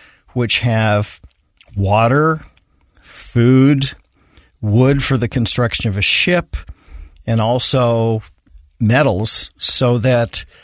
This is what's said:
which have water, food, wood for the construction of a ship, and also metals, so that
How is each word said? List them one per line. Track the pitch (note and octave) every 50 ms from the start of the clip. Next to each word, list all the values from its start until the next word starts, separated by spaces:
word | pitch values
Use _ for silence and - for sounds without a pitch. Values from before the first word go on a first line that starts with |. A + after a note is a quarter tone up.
| - - _ _ _ _ -
which | B2 A#2+ - - -
have | A#2 A#2+ A2+ A2 A2 G#2+ G#2 G#2 G#2 - - - - - _ _ _ _ _ _ - - -
water, | G2 G2 F#2+ G#2 A2 A2+ A#2 C3+ D3 D#3 D#3+ D#3+ D#3 - - _ _ _ _ _ _ _ _ _ _
food, | _ - - - - - - A#2+ A#2 B2 C3 C3 C3+ C#3+ D3 C3+ C#3 - - - _ _ _ _ _ _ _ - _ _ _ -
wood | - G#2 G2+ A#2+ B2+ C3+ D3 C#3
for | - - C3+
the | A2+ A#2+ -
construction | - B2+ A2+ A#2+ A#2 B2 A#2+ A2 - - - A2
of | F#2+
a | G#2
ship, | G2+ - - - - F#3 F3 E3+ E3+ - - - - - - _ _ - - - - - _ - -
and | A2+ A2+ A2+
also | G#2+ A2+ B2 A#2+ - - - C3 B2 A#2 A#2 A2+ A2+ A2+ A2+ A2 - - _ _ _ _ - - - _ _ -
metals, | A#2 G#2 A#2+ C#3 D3 B2 F#2 F#2+ A2+ - - - - - _ -
so | - - - - B2+ A#2+ B2 A#2+
that | G#2 C3 B2 A#2+ A#2 - - - - - _ -